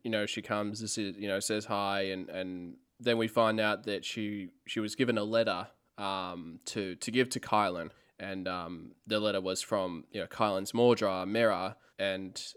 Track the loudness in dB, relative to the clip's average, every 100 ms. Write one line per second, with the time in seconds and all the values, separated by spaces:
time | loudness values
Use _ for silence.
0 | -2 0 0 -4 -2 0 0 -4 -4 -2
1 | -4 -4 -2 0 0 -2 0 0 2 0
2 | 0 -2 -4 -6 -4 -6 -10 -14 _ -4
3 | 2 2 2 4 4 4 2 2 -2 -4
4 | -4 -4 -4 -4 -8 _ -8 -4 -2 0
5 | 2 2 2 2 4 0 -4 _ _ -8
6 | -4 -4 -4 -8 -12 -12 -8 -4 -4 -6
7 | -2 2 2 0 0 2 2 0 -8 -12
8 | _ -12 -8 -6 -4 -4 -6 -10 -14 -14
9 | -2 2 2 2 0 -2 0 0 0 -4
10 | -8 -8 -6 0 2 2 0 4 6 6
11 | 4 0 0 4 4 4 -2 -6 _ -4
12 | -2 -2 -6 -10 -14